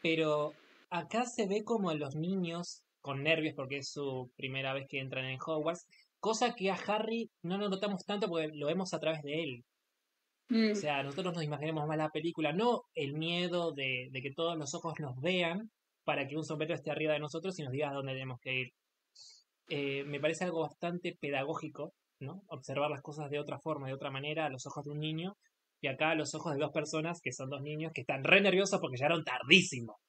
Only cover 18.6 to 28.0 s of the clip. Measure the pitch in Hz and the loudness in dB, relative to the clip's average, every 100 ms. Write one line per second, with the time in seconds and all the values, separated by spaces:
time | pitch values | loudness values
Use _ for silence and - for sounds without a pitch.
18.6 | 123 _ _ _ _ - - - _ _ | -4 _ _ _ _ -20 -20 -20 _ _
19.6 | - 147 139 139 143 143 151 160 180 165 | -6 -2 -2 -2 -4 0 0 0 0 0
20.6 | 151 - 175 175 175 160 143 143 139 156 | -2 -2 -4 -2 -6 -4 -2 0 0 -2
21.6 | 156 135 160 _ _ _ 135 185 - 147 | -6 -8 -10 _ _ _ -10 -10 -10 -10
22.6 | - 135 147 139 - 147 143 147 147 139 | -4 0 0 -2 -8 -8 -4 -4 -4 -6
23.6 | 156 151 135 135 143 135 143 156 151 131 | -4 -4 -4 -6 -6 -4 -2 0 -2 -4
24.6 | 139 147 147 147 156 156 180 202 _ _ | -8 -8 -6 -4 -2 -2 -6 -10 _ _
25.6 | _ _ 143 127 156 160 147 156 170 139 | _ _ -2 2 2 2 0 -4 -2 0
26.6 | 147 139 147 156 160 165 131 123 135 143 | 0 0 0 -2 -2 -2 -4 -4 -6 -6
27.6 | 143 151 160 - | -4 -4 -4 -6